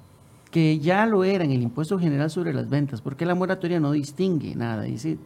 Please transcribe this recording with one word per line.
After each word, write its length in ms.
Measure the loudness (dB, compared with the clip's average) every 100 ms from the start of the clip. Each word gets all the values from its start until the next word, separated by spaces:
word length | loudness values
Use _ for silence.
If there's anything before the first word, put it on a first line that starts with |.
| -20 -20 -20 -20 -4
que 300 | 2 4 4
ya 260 | 2 2 4
lo 180 | 4 2
era 180 | 2
en 80 | 2
el 100 | 2
impuesto 380 | 0 -2 -2 0
general 300 | 2 2 0
sobre 240 | -2 -2
las 160 | -2 0
ventas, 320 | 0 0 -4
porque 240 | -8 -4 -2
la 100 | 0
moratoria 460 | 0 -2 0 0
no 100 | 2
distingue 640 | 0 -2 -2 0 0 -2 -4
nada, 280 | -4 -4
dice 340 | -4 -4 -6 -6